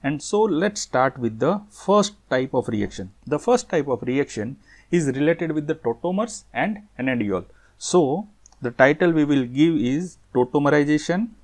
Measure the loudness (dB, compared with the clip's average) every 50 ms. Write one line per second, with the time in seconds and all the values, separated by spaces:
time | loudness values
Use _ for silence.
0 | -4 -4 -4 -4 -6 -4 0 0 2 2 2 0 0 -2 -4 -6 -12 -4 0 2
1 | 2 2 0 -2 -4 -4 -2 0 0 0 0 -2 -6 -12 -20 -16 -2 2 2 2
2 | 2 0 -4 _ _ _ -2 -2 -2 0 -2 -2 -2 -2 -2 -2 -2 -4 -6 -10
3 | -12 -12 -14 _ _ -4 -4 -2 2 2 2 2 0 -2 -2 -2 0 0 -2 -4
4 | -2 -2 -2 -2 -2 -2 -4 -8 -8 -8 -8 -14 _ _ -20 -20 _ _ 0 0
5 | 2 0 0 0 2 2 2 0 -2 -4 -4 -4 -2 -4 -6 -4 _ -4 -4 -2
6 | -4 -4 -2 -2 -4 -4 -6 -14 -18 _ -6 -4 -4 -2 -4 -6 -12 _ _ -6
7 | -4 -2 -2 -2 -2 -2 -2 -4 -6 -8 -20 _ _ _ _ _ -12 0 2 2
8 | 4 4 0 -4 -6 -10 _ _ _ _ _ _ -8 -8 2 _ 4 4 4 4
9 | 2 2 2 2 2 2 2 0 0 -2 2 2 2 4 4 2 0 0 -2 -2
10 | -4 -8 -12 _ _ _ _ 0 0 2 2 0 2 4 4 2 2 2 2 0
11 | 0 0 -2 -2 -2 -4 -6 -16